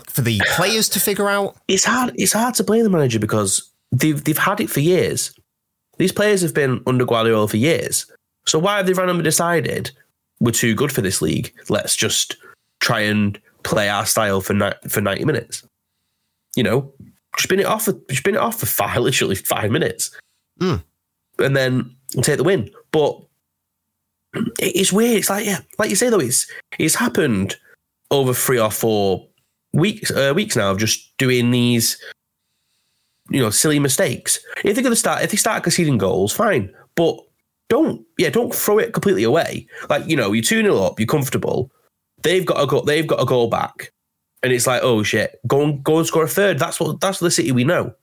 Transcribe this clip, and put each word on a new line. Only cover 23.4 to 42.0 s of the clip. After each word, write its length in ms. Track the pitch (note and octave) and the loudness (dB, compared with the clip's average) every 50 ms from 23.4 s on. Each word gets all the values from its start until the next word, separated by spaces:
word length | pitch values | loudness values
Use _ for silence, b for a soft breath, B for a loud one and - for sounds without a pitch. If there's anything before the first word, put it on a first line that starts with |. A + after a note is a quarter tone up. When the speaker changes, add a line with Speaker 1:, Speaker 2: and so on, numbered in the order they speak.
| _ _ _ _ _ _ _ _ _ _ _ _ _ _ _ _ _ _ - | _ _ _ _ _ _ _ _ _ _ _ _ _ _ _ _ _ _ -8
Speaker 2:
it, 180 | - A#3 A#3+ - - | -6 -6 -4 -4 -2
it's 340 | - F#3+ - F3 G3 F#3 F3+ | -2 0 0 0 0 2 2
weird. 240 | G#3 A3+ A#3+ A#3 G3 | 2 2 2 2 0
It's 100 | - - | 0 0
like, 160 | G3 G3+ A3 | -2 -2 -2
yeah, 140 | G3+ F#3+ C#3+ - _ - - | -4 -6 -6 -8 _ -4 -4
like 120 | G#3+ G#3+ | -2 0
you 60 | G#3 | 0
say 120 | F#3+ A#3+ B3+ | 0 2 2
though, 100 | A3+ F#3+ | 2 2
it's, 320 | C#3+ C3+ C3 - - B B B B _ - - | 2 0 -2 -2 -2 B B B B _ -6 -2
it's 160 | - D#3 - | -2 0 0
happened 600 | - A#3+ A#3+ A#3+ - E3 C3+ A2 F#2+ G2 F#2+ - b b b b b _ _ _ _ _ _ | 0 -2 0 0 0 0 2 0 0 -2 -4 -6 b b b b b _ _ _ _ _ _
over 220 | D3 C#3 C3+ B2+ | 0 2 2 2
three 260 | B2 - - - C3 A#2+ | 0 0 0 0 2 2
or 120 | A2 G#2+ | 2 0
four 580 | G#2+ - - A2+ A2 G#2 G2+ G2 F#2 - - _ _ _ _ _ _ _ _ _ - | 0 0 0 0 2 2 2 0 0 -2 -4 _ _ _ _ _ _ _ _ _ 0
weeks, 360 | C#3+ E3 G#3+ - - - - | 2 2 2 0 -2 -6 -4
uh, 220 | - A#2 C#3 C#3 C#3+ | 0 0 2 2 2
weeks 220 | F3+ G#3 G#3 - | 0 -2 -2 -2
now 140 | A#2+ G2+ G2 | 0 0 0
of 80 | F#2+ F#2+ | 0 0
just 360 | A2 G#2+ - - - _ _ - | 0 -2 -2 -4 -6 _ _ -2
doing 320 | C#3 B2+ B2+ B2 A#2+ A#2+ | 0 2 2 2 2 2
these, 480 | B2 B2 A#2+ A#2+ A#2+ A#2 A2+ - - B B B B _ _ _ _ _ _ _ _ _ _ _ _ _ _ _ _ _ _ _ _ _ _ - | 2 2 2 2 2 2 0 0 -4 B B B B _ _ _ _ _ _ _ _ _ _ _ _ _ _ _ _ _ _ _ _ _ _ -4
you 120 | - C#3+ | -2 0
know, 100 | B2 G#2+ | 0 0
silly 280 | G#2 - - D#3 D3+ D3+ | 0 0 2 2 2 2
mistakes. 600 | C#3+ C#3 C3+ - G3 D3 - - - - - - B B B B B | 2 0 2 0 0 0 -2 -6 -4 -6 -6 -6 B B B B B
If 100 | - A3 | 0 0
they're 80 | C4+ | 2
gonna 140 | B3+ C4 A#3 | 0 0 0
start, 260 | A3 - F#3 D#3 C3+ | 0 0 0 -2 -2
if 80 | E3 E3+ | -2 -2
they 60 | - | -2
start 260 | G3+ - A3+ G#3+ G3+ | 0 0 0 -2 0
conceding 360 | - F3 - - F3 D3+ A#2+ G#2+ | -2 -2 0 2 2 2 2 2
goals, 340 | F#2+ F#2 F2 F2+ F#2+ G#2+ | 0 0 0 0 0 -2
fine, 400 | - - A#3+ A3 F#3 B2+ G2 F#2+ B B B B _ | 0 0 0 0 0 0 -2 -6 B B B B _
but 200 | - E3+ D3+ - - - _ _ _ _ _ _ _ _ _ | 0 0 0 0 -4 -12 _ _ _ _ _ _ _ _ _
don't, 360 | A3 C4+ D#4+ A3+ - - - _ _ - | 2 2 2 0 -2 -6 -12 _ _ -2
yeah, 120 | E3+ D3+ | -2 2
don't 240 | C3 A3+ A#3+ A#3+ - | 2 0 0 0 -4
throw 240 | - - - G#3 G#3+ | -2 0 2 2 2
it 140 | - - | 2 0
completely 300 | - F3+ - G3+ F#3 F#3+ | -2 0 2 2 2 2
away. 460 | A2+ A2+ C3+ E3+ - - - - - B B B B B | 2 2 2 2 0 -2 -6 -10 -12 B B B B B
Like, 180 | C#3+ C#3+ - - | -2 -2 0 0
you 80 | D#3+ | 0
know, 160 | C#3+ A2+ G2+ | 0 2 0
you're 100 | G#2 A#2 | 0 0
two 200 | A2+ - A3+ A3+ | 0 2 0 2
nil 200 | A3 G3+ D#3 G#2+ | 2 2 2 2
up, 160 | F#2+ F2 - - | 2 0 0 -2
you're 80 | A2 | -2
comfortable. 640 | - - D3+ C3 C3 - G#2+ - - - - - - _ _ _ _ _ _ | 0 0 0 0 -2 -2 -2 -2 -2 -2 -2 -4 -6 _ _ _ _ _ _